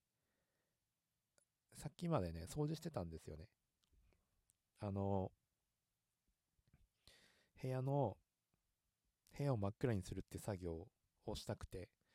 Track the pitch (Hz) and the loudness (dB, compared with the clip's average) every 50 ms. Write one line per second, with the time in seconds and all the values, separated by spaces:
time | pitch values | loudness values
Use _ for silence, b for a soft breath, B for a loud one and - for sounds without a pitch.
0 | _ _ _ _ _ _ _ _ _ _ _ _ _ _ _ _ _ _ _ _ | _ _ _ _ _ _ _ _ _ _ _ _ _ _ _ _ _ _ _ _
1 | _ _ _ _ _ _ _ _ _ _ _ _ _ _ - - - 151 - - | _ _ _ _ _ _ _ _ _ _ _ _ _ _ -12 -10 -10 -10 -6 -2
2 | 175 170 165 127 92 85 80 82 85 - - 151 147 151 165 151 - 170 156 - | 2 4 6 6 4 4 0 -4 -6 -4 0 0 2 2 0 -2 -4 -4 -2 -2
3 | 87 85 80 78 - - 76 76 85 - _ _ _ _ _ _ _ _ _ - | -2 -4 -6 -8 -8 -10 -10 -10 -12 -14 _ _ _ _ _ _ _ _ _ -20
4 | - _ _ _ _ _ _ _ _ _ _ _ _ _ _ - - 104 98 98 | -20 _ _ _ _ _ _ _ _ _ _ _ _ _ _ -6 -2 0 0 2
5 | 98 98 98 98 95 - - _ _ _ _ _ _ _ _ _ _ _ _ _ | 2 4 4 2 2 0 -4 _ _ _ _ _ _ _ _ _ _ _ _ _
6 | _ _ _ _ _ _ _ _ _ _ _ _ _ _ - - - _ _ B | _ _ _ _ _ _ _ _ _ _ _ _ _ _ -20 -20 -20 _ _ B
7 | B B B B B B B B B B B - - 131 127 131 131 139 139 143 | B B B B B B B B B B B -6 -4 -2 0 0 2 2 4 4
8 | 135 104 95 - _ _ _ _ _ _ _ _ _ _ _ _ _ _ _ _ | 4 2 0 -2 _ _ _ _ _ _ _ _ _ _ _ _ _ _ _ _
9 | _ _ _ _ _ - - - 143 143 131 107 98 98 101 - - 127 117 95 | _ _ _ _ _ -12 -6 0 2 2 4 4 2 0 0 2 2 4 4 2
10 | 90 - 98 95 87 - - 87 - - 104 87 92 85 82 80 85 - _ _ | 0 -2 -4 -6 -6 -6 -8 -8 -4 -4 -4 -2 -2 -4 -4 -4 -6 -12 _ _
11 | _ _ _ _ - - 104 - - - 107 - - - - 95 90 - _ _ | _ _ _ _ -6 -6 -4 -4 -4 -4 -6 -6 -6 -10 -10 -10 -10 -12 _ _
12 | b b | b b